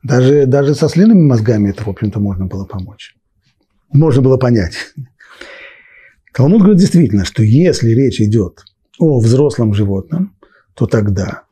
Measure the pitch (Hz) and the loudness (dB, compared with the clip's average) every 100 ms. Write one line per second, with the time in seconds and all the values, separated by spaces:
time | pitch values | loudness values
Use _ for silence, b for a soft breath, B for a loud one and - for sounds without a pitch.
0 | 113 127 127 147 135 139 139 147 160 165 | -2 0 2 2 2 0 0 0 0 2
1 | 214 208 151 120 107 107 101 - 107 95 | 4 4 4 2 0 0 -2 -4 -10 -6
2 | 107 101 101 95 95 95 98 101 92 - | -6 -4 -6 -4 -8 -10 -12 -14 -14 -18
3 | - _ _ _ _ _ _ _ _ 143 | -20 _ _ _ _ _ _ _ _ 0
4 | 160 135 131 131 123 117 85 - - - | 2 2 2 2 0 0 -2 -8 -16 -18
5 | 127 _ B B B B B B B B | -20 _ B B B B B B B B
6 | B B _ - 135 220 196 196 190 175 | B B _ -2 2 4 4 4 2 2
7 | 131 101 90 - 107 131 175 - 113 113 | 2 0 -4 -2 2 2 2 0 0 0
8 | 135 - 107 110 95 _ _ _ _ _ | 0 0 -2 0 -4 _ _ _ _ _
9 | 165 131 113 127 147 - 110 101 101 98 | 0 0 2 2 0 0 -2 0 -2 -4
10 | - 165 196 _ b b b - 117 117 | -6 -6 -6 _ b b b -6 -2 -2
11 | 104 95 92 - _ | -2 -4 -6 -10 _